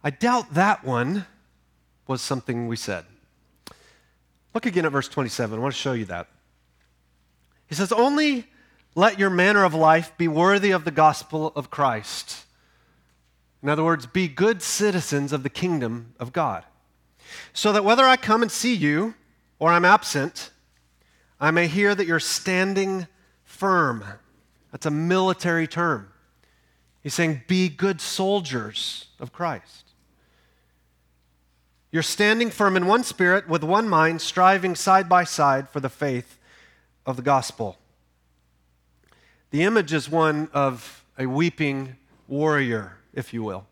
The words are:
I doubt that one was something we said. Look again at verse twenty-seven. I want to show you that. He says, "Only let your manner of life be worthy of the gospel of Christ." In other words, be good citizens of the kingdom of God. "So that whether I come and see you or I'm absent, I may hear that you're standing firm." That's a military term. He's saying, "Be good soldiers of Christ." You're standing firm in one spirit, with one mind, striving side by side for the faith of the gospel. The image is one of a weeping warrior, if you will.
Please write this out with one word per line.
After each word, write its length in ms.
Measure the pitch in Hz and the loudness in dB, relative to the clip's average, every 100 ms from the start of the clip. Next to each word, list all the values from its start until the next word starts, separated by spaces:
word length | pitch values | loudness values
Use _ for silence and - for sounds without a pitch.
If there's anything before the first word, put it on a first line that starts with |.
I 100 | 143 | -6
doubt 420 | 139 240 247 170 | -2 0 0 0
that 320 | 147 196 214 127 | 0 2 0 -2
one 400 | 120 123 202 180 _ _ _ _ _ _ _ - | -2 -2 -4 -8 _ _ _ _ _ _ _ -8
was 140 | 131 | -6
something 480 | - 131 123 120 117 | -4 -6 -4 -6 -4
we 80 | 117 | -6
said. 260 | - 92 82 _ _ _ _ _ - - _ _ _ _ _ _ _ | -6 -10 -10 _ _ _ _ _ -20 -20 _ _ _ _ _ _ _
Look 120 | 226 240 | -6 -2
again 200 | 180 160 | -2 0
at 80 | |
verse 160 | 139 - | -2 -4
twenty-seven. 500 | - 127 - 117 110 | -4 -6 -4 -6 -4
I 20 | |
want 120 | 127 | -6
to 40 | 120 | -4
show 140 | 139 | -4
you 140 | 123 104 | -4 -6
that. 220 | 87 - _ _ _ _ _ _ _ _ _ _ _ _ _ _ | -10 -12 _ _ _ _ _ _ _ _ _ _ _ _ _ _
He 80 | 151 | -6
says, 160 | 190 | -2
"Only 560 | 226 247 285 302 262 226 _ _ _ _ 156 | 2 2 2 0 -2 -6 _ _ _ _ 2
let 240 | 208 196 | 2 4
your 100 | 196 | 0
manner 360 | 180 185 208 185 | 4 4 4 4
of 80 | |
life 400 | 160 160 160 165 _ | 4 6 6 2 _
be 120 | 170 | 0
worthy 420 | 156 180 202 202 | 4 4 4 2
of 140 | 185 160 | 0 0
the 60 | |
gospel 600 | 147 156 151 - 156 156 | 4 4 4 -8 -6 -4
of 160 | - 127 | -6 -10
Christ." 760 | - 135 113 104 - - - - _ _ _ _ _ _ _ _ _ _ _ | -2 0 0 -6 -14 -12 -16 -20 _ _ _ _ _ _ _ _ _ _ _
In 60 | 139 | -2
other 160 | 151 | 0
words, 220 | 160 160 120 | 2 0 -2
be 240 | 185 180 | -2 -2
good 320 | 131 202 214 | 0 0 0
citizens 720 | - - 208 180 - 143 139 | -4 -2 0 0 -2 -4 -2
of 100 | 143 | -4
the 60 | 131 | -6
kingdom 640 | - 180 165 120 120 117 _ | -4 -2 -2 -2 -6 -12 _
of 140 | 120 | -10
God. 320 | 175 143 92 - _ _ _ _ _ - - - | -4 -4 -4 -12 _ _ _ _ _ -20 -20 -14
"So 220 | - 214 | -4 0
that 100 | 208 | 2
whether 220 | 202 240 262 | 4 6 6
I 100 | 254 | 4
come 260 | - 220 | 2 0
and 80 | 233 | 0
see 240 | - 240 | -2 -2
you 420 | 226 147 151 220 220 _ _ _ _ | 0 0 0 -2 -8 _ _ _ _
or 140 | 156 | 2
I'm 100 | 170 | 4
absent, 680 | 180 208 - 147 135 - - _ _ _ _ _ _ _ _ _ | 6 4 4 -4 -4 -8 -18 _ _ _ _ _ _ _ _ _
I 100 | 147 | 0
may 160 | 160 170 | 2 0
hear 260 | 175 202 | 2 0
that 140 | 202 175 | 0 0
you're 140 | 165 | -2
standing 880 | - - - 185 190 196 196 190 175 _ _ _ | -2 -6 -2 0 0 0 -2 -4 -8 _ _ _
firm." 600 | _ - 196 180 147 117 101 101 _ _ _ _ _ | _ -6 0 2 2 -2 -10 -18 _ _ _ _ _
That's 140 | 139 156 | -8 -4
a 60 | |
military 760 | 147 165 185 190 180 175 165 160 | -2 0 2 2 0 -2 -2 -2
term. 460 | - 175 127 98 _ _ _ _ _ _ _ _ _ | -2 -2 -2 -6 _ _ _ _ _ _ _ _ _
He's 120 | 143 | -10
saying, 300 | - 165 147 - | -2 -2 -2 -2
"Be 220 | 185 185 | 0 0
good 320 | 143 196 180 | 0 -4 -4
soldiers 1080 | - - 190 202 156 127 107 104 - - - _ | -8 -4 -2 -2 -4 -8 -8 -8 -8 -10 -18 _
of 100 | 131 | -18
Christ." 540 | - 170 120 - - _ _ _ _ _ _ _ _ _ _ _ _ _ _ _ _ _ _ _ _ _ | -8 -8 -8 -14 -20 _ _ _ _ _ _ _ _ _ _ _ _ _ _ _ _ _ _ _ _ _
You're 120 | 160 | -4
standing 460 | 160 - 208 220 233 | -4 0 2 2 -2
firm 260 | - 202 185 | 0 0 2
in 120 | 180 | 2
one 180 | 226 247 | 2 0
spirit, 420 | - 180 190 190 | 0 2 2 0
with 160 | 160 | -4
one 240 | 156 196 226 | 0 0 2
mind, 340 | 165 160 165 | 2 2 0
striving 540 | - - 185 196 185 175 | -6 4 4 4 0 -2
side 320 | - 190 180 | 2 2 6
by 160 | 180 | 2
side 460 | 175 - 147 135 135 | 2 0 2 2 -2
for 100 | 147 | -8
the 80 | 135 | -8
faith 500 | - 143 127 - _ _ _ _ _ _ _ - | -4 -4 -4 -6 _ _ _ _ _ _ _ -10
of 100 | 127 | -4
the 60 | |
gospel. 580 | 123 139 - - 107 90 _ _ _ _ _ _ _ _ _ _ _ _ _ _ _ _ _ | 0 0 0 -8 -10 -10 _ _ _ _ _ _ _ _ _ _ _ _ _ _ _ _ _
The 120 | 143 | 0
image 300 | 180 220 160 | 2 2 0
is 160 | 156 139 | -4 -2
one 400 | 160 156 151 156 | 2 2 2 -2
of 520 | 143 139 123 - - _ - | 0 0 -2 -14 -20 _ -8
a 80 | 131 | -4
weeping 720 | 135 170 - 147 135 135 127 _ _ _ | 0 0 0 -4 -4 -8 -16 _ _ _
warrior, 680 | 139 156 147 131 113 98 92 _ | -2 0 2 0 -2 -6 -16 _
if 200 | - 123 | -12 -10
you 100 | 117 | -8
will. 220 | 110 92 98 | -8 -10 -14